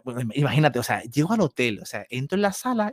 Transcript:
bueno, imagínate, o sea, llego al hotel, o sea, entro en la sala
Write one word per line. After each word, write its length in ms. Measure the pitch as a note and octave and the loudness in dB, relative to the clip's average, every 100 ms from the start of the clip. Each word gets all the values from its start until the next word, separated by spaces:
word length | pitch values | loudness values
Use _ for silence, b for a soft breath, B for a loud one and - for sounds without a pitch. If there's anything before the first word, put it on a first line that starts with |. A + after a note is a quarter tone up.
bueno, 260 | B2+ A#2+ A#2 | -6 -6 -4
imagínate, 440 | C3+ C#3+ B2 D3+ A#2+ | 0 2 4 4 4
o 40 | |
sea, 200 | A2+ G2+ | 0 -2
llego 280 | A2+ C3 D#3+ | -2 0 2
al 80 | A3+ | 2
hotel, 400 | E3+ - B2 G2+ | 0 2 0 0
o 60 | - | -8
sea, 200 | A2 G2 | -10 -8
entro 260 | B2 C#3 F#3+ | -6 -2 0
en 60 | |
la 100 | G3+ | 0
sala 400 | G3 B3+ A#3+ G#3 | 0 -2 -2 -2